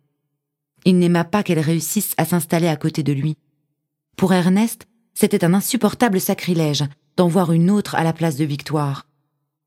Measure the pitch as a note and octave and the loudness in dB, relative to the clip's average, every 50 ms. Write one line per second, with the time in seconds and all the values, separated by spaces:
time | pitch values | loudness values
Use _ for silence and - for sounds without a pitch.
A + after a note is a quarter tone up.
0 | _ _ _ _ _ _ _ _ _ _ _ _ _ _ _ _ _ G3 F3+ F3+ | _ _ _ _ _ _ _ _ _ _ _ _ _ _ _ _ _ 2 4 4
1 | F3 E3+ F3 E3+ E3+ E3+ - G#3 G3+ - F3 D#3+ D3+ D3 E3 E3 D3+ - - G#3+ | 4 4 2 2 0 0 -2 -2 0 0 0 0 0 0 0 -2 -2 -2 -4 -4
2 | G3 - - - D#3+ D#3+ F3+ F3 D#3 - - E3 E3 F3 D#3 C#3+ - D#3+ D#3+ - | -4 -4 -2 -2 -2 0 0 -2 0 0 0 0 0 0 -2 -2 -4 -4 -4 -2
3 | D3 C3+ C#3+ C3+ C#3 D#3 D3+ - _ _ _ _ _ _ _ _ _ _ _ _ | -2 -2 -2 -2 -2 -4 -6 -6 _ _ _ _ _ _ _ _ _ _ _ _
4 | _ _ _ - F#3+ F3+ F#3+ F3+ E3+ F3+ F#3 G3+ A3 A3+ - - - - _ _ | _ _ _ -2 0 2 2 2 4 2 2 2 2 0 -2 -8 -16 -20 _ _
5 | _ _ _ - - G#3 - G3+ F3+ E3+ F3+ G3+ - - - A#3 - G3+ - - | _ _ _ -2 0 0 2 2 2 2 2 2 0 -2 -2 0 0 0 0 2
6 | B3 A#3+ F#3+ F#3 - - G3 - - F3 F3+ E3 D#3+ D3+ D3 C#3 D3 C#3+ - _ | 0 0 2 0 -2 -2 -4 -4 -2 -2 -2 0 0 0 0 -2 -4 -4 -6 _
7 | _ _ _ - F3+ F3 D#3+ G3 F3+ D#3+ E3+ E3 E3 F3 G#3 G#3 G3 - - - | _ _ _ 0 0 2 2 2 2 2 2 2 4 2 2 0 0 -2 -2 -2
8 | D#3+ E3 D#3+ - E3 E3 D3 B2+ D#3+ D3 D3 C#3 - - D3 D#3 D3 C#3 C#3 C3 | 0 0 -2 -2 -2 -4 -2 -2 -4 -4 -4 -6 -8 -6 -4 -4 -2 -4 -6 -8
9 | - _ _ _ _ _ _ _ _ _ _ _ _ | -10 _ _ _ _ _ _ _ _ _ _ _ _